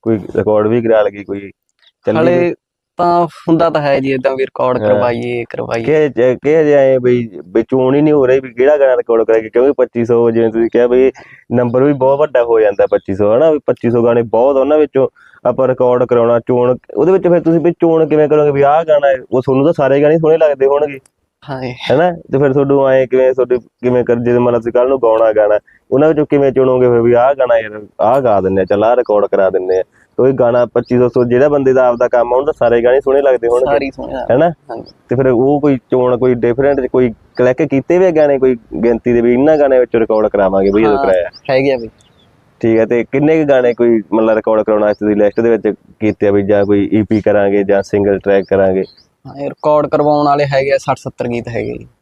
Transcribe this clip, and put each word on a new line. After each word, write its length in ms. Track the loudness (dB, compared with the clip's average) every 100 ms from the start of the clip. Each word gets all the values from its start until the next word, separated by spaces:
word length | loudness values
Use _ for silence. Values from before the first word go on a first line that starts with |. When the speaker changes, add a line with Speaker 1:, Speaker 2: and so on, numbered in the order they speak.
Speaker 1:
ਕੋਈ 160 | -2 -4 -4 -4
ਰਿਕਾਰਡ 320 | 0 0 0
ਵੀ 140 | -2
ਕਰਾ 200 | 0 0
ਲਈਏ, 220 | 0 -4
ਕੋਈ 280 | -12 -12 -12 _ _ _ _ _ -4
ਚੱਲੀ 120 | -2
Speaker 2:
ਹਾਲੇ 200 | 0 0
Speaker 1:
ਕੋਈ? 160 | -2 -6 _ _ _ -4
Speaker 2:
ਤਾਂ 300 | -2 0 -2
ਹੁੰਦਾ 420 | -6 -2 0 0
ਤਾਂ 120 | -2
ਹੈ 180 | -2 -2
ਜੀ 120 | -2
ਏਦਾਂ 240 | -2 -4 -4
ਵੀ 100 | -6
ਰਿਕਾਰਡ 360 | -4 -2 -2
Speaker 1:
ਹਾਂ। 60 | 0
Speaker 2:
ਕਰਵਾਈਏ, 560 | 0 0 -2 -6 -8 -8
ਕਰਵਾਈਏ। 340 | -10 -8 -6
Speaker 1:
ਕਿ 260 | -2 0 0
ਜੇ, 260 | 0 0 0
ਕਿ 280 | 0 0
ਜੇ 100 | 2
ਐਂ 260 | 4 4 2
ਬਈ, 300 | 0 0 -4 -12 -4
ਬਈ 180 | -4
ਚੋਣ 320 | -2 0 0 2
ਹੀ 60 |
ਨਹੀਂ 120 | 2
ਹੋ 120 | 2 2
ਰਹੀ 140 | 0
ਵੀ 140 | -2
ਕਿਹੜਾ 240 | 0 2 4
ਗਾਣਾ 160 | 2
ਰਿਕਾਰਡ 300 | 0 0 0
ਕਰਾਈਏ, 260 | 2 0 0
ਕਿਉਂਕਿ 220 | 0 0
ਪੱਚੀ 340 | 0 -2 -2 0
ਸੌ, 260 | 2 2
ਜਿਵੇਂ 180 | 0 -2
ਤੁਸੀਂ 200 | 0 -2
ਕਿਹਾ 160 | 0 2
ਬਈ, 240 | 2 2 -2 -20 -20 _
ਨੰਬਰ 320 | -2 0 0
ਵੀ 100 | 0
ਬਹੁਤ 260 | 0 0 0
ਵੱਡਾ 240 | 0 0
ਹੋ 160 | 0 2
ਜਾਂਦਾ 280 | 2 0 0
ਪੱਚੀ 240 | -2 -4 -4
ਸੌ, 220 | 0 2
ਹਨਾ? 140 | 2
ਵੀ 80 | 0 -2
ਪੱਚੀ 260 | -4 -2
ਸੌ 140 | 0 2
ਗਾਣੇ 160 | 0
ਬਹੁਤ, 340 | 0 0 0 0
ਉਹਨਾਂ 220 | 0 0
ਵਿੱਚੋਂ 300 | 0 0 -4 _ _ _ -4
ਆਪਾਂ 220 | -2 -2
ਰਿਕਾਰਡ 360 | 0 0 0
ਕਰਾਉਣਾ, 360 | 0 0 2 0
ਚੋਣ, 380 | 0 0 0 -2 _ -2
ਉਹਦੇ 160 | 0
ਵਿੱਚ 160 | 0 2
ਫਿਰ 120 | 0
ਤੁਸੀਂ 200 | 0 0
ਬਈ 120 | 0
ਚੋਣ 360 | 0 0 0 0
ਕਿਵੇਂ 200 | 0 2
ਕਰੋਗੇ 240 | 2 0
ਵੀ 100 | 2
ਆਹ 220 | 2 2
ਗਾਣਾ 240 | 2 0 2
ਹੈ? 80 | -2 -2
ਉਹ 100 | -4
ਤੁਹਾਨੂੰ 240 | 0 0 0
ਤਾਂ 80 |
ਸਾਰੇ 280 | 0 0 2
ਗਾਣੇ 160 | 2 2
ਸੋਹਣੇ 200 | 2 2
ਲੱਗਦੇ 280 | 2 2 0
ਹੋਣਗੇ। 340 | 0 -2 -8 _ _ _ _ -14
Speaker 2:
ਹਾਂ 120 | -10
ਜੀ। 120 | -10 -10 -2
Speaker 1:
ਹਨਾ? 200 | 0 0
ਤੇ 260 | -4 -6 -2
ਫਿਰ 160 | 0
ਤੁਹਾਨੂੰ 360 | 0 0 2 2
ਐਂ 180 | 2 0
ਕਿਵੇਂ, 260 | 2 0
ਤੁਹਾਡੀ 240 | 0 -2 -2
ਕਿਵੇਂ 460 | -6 _ -2 -2
ਕਰ, 120 | 0 -2
ਜਦੋਂ 260 | 0 0
ਮੰਨ 120 | 0
ਲਓ 60 | -2
ਤੁਸੀਂ 120 | -2
ਕੱਲ੍ਹ 180 | -2 0
ਨੂੰ 100 | 0
ਗਾਉਣਾ 300 | 0 2 2
ਗਾਣਾ, 260 | 2 2 0 _ _ _
ਉਹਨਾਂ 160 | 0 0
ਵਿੱਚੋਂ 180 | 0 0
ਕਿਵੇਂ 260 | 0 0
ਚੁਣੋਗੇ 360 | 0 0 2 2
ਫਿਰ 120 | 2
ਵੀ 120 | 2
ਆਹ 200 | 2 2
ਗਾਣਾ 240 | 0 0 0
ਯਾਰ, 240 | -2 -12 -18 _
ਆਹ 200 | 0 0
ਗਾ 200 | 0 0
ਦਿੰਦੇ 200 | 0 -2
ਆ, 40 | -2
ਚੱਲ 180 | 0
ਆਹ 120 | 2 0
ਰਿਕਾਰਡ 300 | 0 0 0
ਕਰਾ 240 | 0 0
ਦਿੰਦੇ 300 | -2 -2 -4
ਆ। 40 | -4 _ _ -2
ਕੋਈ 140 | -2
ਗਾਣਾ 340 | 2 0 0 0
ਪੱਚੀ 320 | -4 -2 0
ਸੌ, 100 | 0
ਸੌ, 160 | 0
ਜਿਹੜਾ 260 | 0 2 2
ਬੰਦੇ 240 | 0 0
ਦਾ 140 | 2 2
ਆਪਦਾ 200 | 0 0
ਕੰਮ 260 | 0 0
ਆ, 20 | -2
ਉਹਨੂੰ 100 | -2
ਤਾਂ 80 | -2
ਸਾਰੇ 240 | 0 2
ਗਾਣੇ 180 | 2 0
ਸੋਹਣੇ 200 | 0 0
ਲੱਗਦੇ 260 | 2 0 0
ਹੋਣਗੇ। 180 | 0 0
Speaker 2:
ਸਾਰੇ 200 | -2 -4
ਹੀ 60 |
ਸੋਹਣੇ 220 | -10 -12
ਲੱਗਦੇ। 200 | -10 -2
Speaker 1:
ਹਨਾ? 160 | 0 0
Speaker 2:
ਹਾਂਜੀ। 420 | -2 _ -16 -16 _ _
Speaker 1:
ਤੇ 60 | -2
ਫਿਰ 120 | 0
ਉਹ 340 | 2 2 0
ਕੋਈ 160 | 0 -2
ਚੋਣ, 400 | _ -2 0 0
ਕੋਈ 160 | 0
ਡਿਫਰੈਂਟ, 540 | 0 -2 0 0 0 -2
ਕੋਈ 260 | 0 0 -4 _ -2
ਕਲਿੱਕ 280 | -2 0
ਕੀਤੇ 340 | -2 -2 0 0
ਹੋਏ 140 | 2
ਗਾਣੇ, 280 | 2 2 2
ਕੋਈ 160 | 0 -2 _ -4
ਗਿਣਤੀ 300 | -2 0 0
ਦੇ 80 | 0
ਵੀ 120 | 2
ਇਹਨਾਂ 240 | 2 2 2
ਗਾਣਿਆਂ 220 | 2 2
ਵਿੱਚੋਂ 200 | 2 0
ਰਿਕਾਰਡ 280 | 0 0 0
ਕਰਾਵਾਂਗੇ 440 | 0 0 0 0
ਬਈ 100 | 2
ਜਦੋਂ 140 | 0 0
Speaker 2:
ਹਾਂ, 60 |
Speaker 1:
ਕਰਾਇਆ? 260 | 0 -2 -2 -10 -4
Speaker 2:
ਹੈਗੇ 240 | -2 0
ਆ 40 | -2
ਬਈ। 100 | -6 _ _ _ _ _ _ _
Speaker 1:
ਠੀਕ 200 | 0 0
ਹੈ, 60 | 0
ਤੇ 180 | -2
ਕਿੰਨੇ 400 | -2 -2 0 0
ਕੁ 60 | 2
ਗਾਣੇ 240 | 2 0
ਕੋਈ 280 | 0 0 0 -2
ਮਤਲਬ 220 | -2 0 0
ਰਿਕਾਰਡ 260 | 0 -2
ਕਰਾਉਣਾ 280 | 0 0 0
ਇਸ 80 | -2 -2
ਦੀ 80 | 0
ਲਿਸਟ 260 | 0 0
ਦੇ 80 | 0
ਵਿੱਚ 240 | 0 -2 -6 _ _
ਕੀਤੇ 280 | -6 -2 0
ਆ 40 |
ਵੀ 120 | 0
ਜਾਂ 220 | 0 0 0
ਕੋਈ 240 | 0 0
ਈ 80 | -2
ਪੀ 200 | 0 0
ਕਰਾਂਗੇ 420 | 0 0 2 0
ਜਾਂ 200 | 0 -2
ਸਿੰਗਲ 360 | 0 -2 0 -2
ਟਰੈਕ 260 | 0 -2 0
ਕਰਾਂਗੇ? 340 | 0 0 0 -6 _ _ _ -20
Speaker 2:
ਹਾਂ, 80 | -12
ਇਹ 140 | -12
ਰਿਕਾਰਡ 380 | -6 0 0 0
ਕਰਵਾਉਣ 380 | 0 0 0 0
ਵਾਲੇ 200 | 0 0
ਹੈਗੇ 260 | -2 0
ਆ, 60 | -2
ਸੱਠ 200 | -2 -6
ਸੱਤਰ 300 | -6 -10 -6
ਗੀਤ 200 | -6 -8
ਹੈਗੇ 260 | -8 -8
ਜੀ। 140 | -12 -16 _